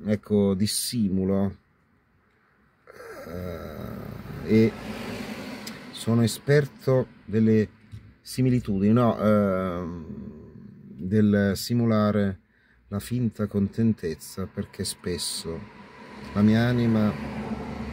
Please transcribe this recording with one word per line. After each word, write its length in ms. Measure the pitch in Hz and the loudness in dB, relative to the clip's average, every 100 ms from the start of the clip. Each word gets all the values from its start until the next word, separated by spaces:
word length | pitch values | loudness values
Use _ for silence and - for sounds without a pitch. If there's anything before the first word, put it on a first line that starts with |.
| 101 | -4
ecco, 480 | 104 - 104 98 | -4 0 2 4
dissimulo. 1000 | 95 107 - - 123 98 95 95 98 98 90 _ _ _ _ _ _ _ _ _ _ _ _ - - 466 415 80 | 2 0 -2 -4 0 0 2 2 2 0 -4 _ _ _ _ _ _ _ _ _ _ _ _ -20 -20 -16 -16 -12
Eh, 1200 | 87 90 82 80 78 - - - - - - - | -10 -8 -8 -10 -10 -10 -10 -12 -12 -12 -10 4
e 260 | 110 113 - - - - - - - - - - - - | 6 6 2 -8 -10 -8 -10 -10 -12 -12 -12 -14 -14 -16
sono 320 | - - 117 | -8 0 2
esperto 840 | 113 - - 147 139 - - 131 - - - | 2 0 2 4 2 -2 0 0 0 -8 -4
delle 440 | 110 110 110 101 - _ - - - | 2 4 4 2 -4 _ -20 -20 -20
similitudini, 720 | - - 131 123 110 98 101 | -8 0 2 2 0 2 4
no, 240 | 117 117 - | 6 4 4
ehm, 840 | 104 104 101 92 92 87 85 85 78 78 - 76 - - - - - - | 4 4 4 0 -2 -4 -6 -10 -12 -12 -14 -16 -18 -20 -20 -20 -20 -12
del 580 | 92 110 104 101 101 92 | 0 4 4 4 2 0
simulare 840 | - 120 117 107 104 104 101 92 _ _ _ _ _ | -2 0 2 4 2 2 0 -2 _ _ _ _ _
la 100 | 101 | -8
finta 480 | - 123 113 - 104 | -4 -2 -2 -2 -2
contentezza, 960 | 101 98 - 113 104 85 78 - - 95 | 0 -2 2 0 0 -4 -8 -12 -10 -8
perché 380 | 101 101 - | -8 -10 -8
spesso 760 | 90 - 90 85 - - 82 78 - - - - - - - | -8 -8 -6 -6 -6 -8 -8 -10 -12 -20 -20 -20 -20 -18 -6
la 80 | 101 | 4
mia 240 | 107 110 120 | 6 6 4
anima 440 | 123 117 110 107 - - - - - - - - | 2 2 2 2 0 -6 -8 -8 -8 -10 -10 -10